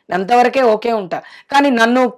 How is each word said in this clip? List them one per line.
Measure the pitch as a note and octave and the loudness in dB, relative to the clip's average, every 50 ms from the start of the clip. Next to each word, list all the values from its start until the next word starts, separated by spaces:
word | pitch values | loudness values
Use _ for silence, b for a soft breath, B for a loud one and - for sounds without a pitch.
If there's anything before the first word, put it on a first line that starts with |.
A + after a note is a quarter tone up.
| _ - F3+ | _ -8 -6
అంతవరకే | F3+ F#3+ F3+ A#3+ B3 A#3+ A#3+ A#3+ C4+ | -6 -2 2 2 2 2 2 0 0
ఓకే | B3+ A3+ G#3+ G#3 - A#3 | 2 2 0 0 -2 -4
ఉంటా. | A3+ G#3+ F#3+ D#3+ E3 D3 - B B B B B | -4 -4 -6 -6 -10 -10 -10 B B B B B
కానీ | C#4 C#4 C#4+ C#4+ | 0 0 2 2
నన్ను | B3 A3+ A3+ A#3 B3 B3+ B3+ A3 - | 2 2 2 2 2 2 0 -2 -4